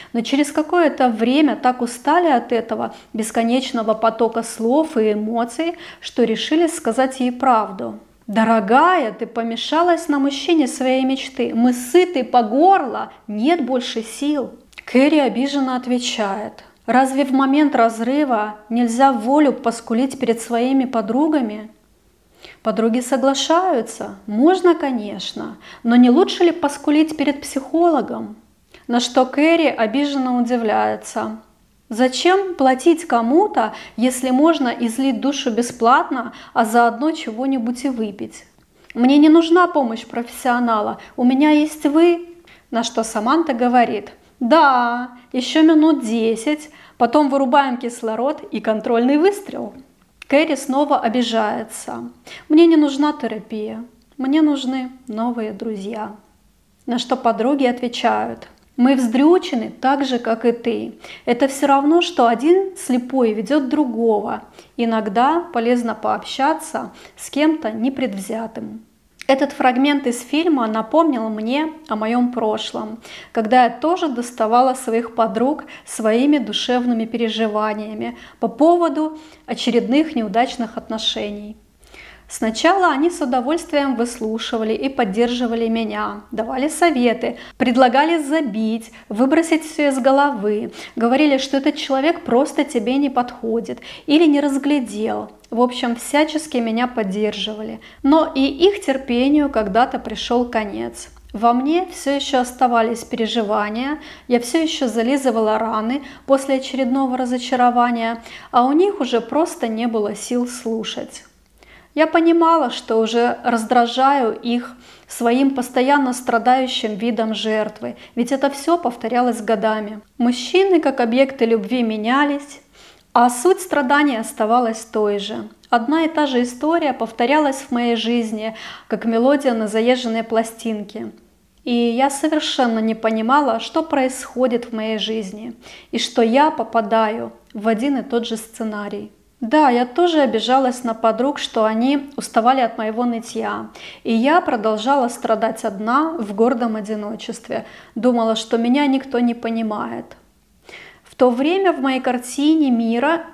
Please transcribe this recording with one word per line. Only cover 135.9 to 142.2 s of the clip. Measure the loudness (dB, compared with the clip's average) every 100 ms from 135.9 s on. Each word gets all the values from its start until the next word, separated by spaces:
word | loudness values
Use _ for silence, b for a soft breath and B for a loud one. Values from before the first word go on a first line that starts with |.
и | -6
что | -2 0
я | 2 4 2
попадаю | 0 -2 -2 0 0 0 -2 -8 -14 _
в | -6 -2
один | 0 0 -2
и |
тот | -2 -4 -4
же | -8
сценарий. | -10 -10 -8 -6 -8 -10 -12 -18 _ _
Да, | 0 4 4
я | 4
тоже | 0 0 2 2
обижалась | 2 0 2 2 2 -2
на | -6
подруг, | 0 0 0 -2 -2
что | -6 0
они | 0 2 0 0 -2
уставали | -10